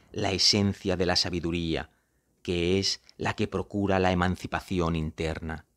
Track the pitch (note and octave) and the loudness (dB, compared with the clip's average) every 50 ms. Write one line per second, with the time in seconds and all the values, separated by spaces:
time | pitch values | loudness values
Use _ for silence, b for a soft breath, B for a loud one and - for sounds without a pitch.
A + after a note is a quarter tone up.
0 | b b b G#2+ G#2 G2 G2 F2+ - - A2+ G#2 G2+ G2 F#2+ - - G2 F2+ F2 | b b b -4 -2 0 2 2 4 4 4 4 4 2 2 0 -2 -2 0 2
1 | F#2 F2 F2+ - - F2 F2+ E2+ D#2+ E2 E2+ E2+ E2 E2 D2+ C2 - - _ _ | 2 2 2 0 0 0 -2 -2 -2 -2 -2 -2 -2 -2 -2 -2 -4 -8 _ _
2 | _ _ _ _ _ _ _ _ - G2 F2+ E2+ E2+ F2 F#2+ G2 G2 - - - | _ _ _ _ _ _ _ _ -6 -2 -2 0 2 2 2 2 2 0 -2 -6
3 | _ _ _ - - G2+ - - G#2 - - F#2 - - - G2+ G2 G2 F#2+ F#2+ | _ _ _ -6 -4 -4 -2 -2 -2 -2 -2 -4 -6 -4 -2 -2 0 2 2 4
4 | F#2 F#2 F#2 F2+ F2 F#2 F2 - - - - E2+ - - G2 F2 E2 E2 E2 D#2+ | 4 4 4 2 2 2 0 -2 -4 -6 -6 -6 -6 -2 -2 0 0 0 0 -2
5 | D#2 D#2+ - - E2 D#2 D#2+ D#2+ E2 D#2+ D#2+ C2+ - _ _ | -4 -4 -6 -4 -4 -4 -4 -6 -8 -10 -10 -10 -14 _ _